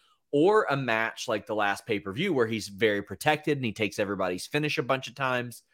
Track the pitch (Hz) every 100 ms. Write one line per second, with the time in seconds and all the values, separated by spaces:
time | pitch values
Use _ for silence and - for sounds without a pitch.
0 | _ _ _ 143 170 214 - 139 127 110
1 | 113 - - 107 - 107 104 98 - 104
2 | 98 98 202 139 113 113 95 98 110 101
3 | 101 98 147 151 151 143 123 101 107 -
4 | 98 98 92 92 - 147 151 151 127 131
5 | 131 123 135 123 120 117 _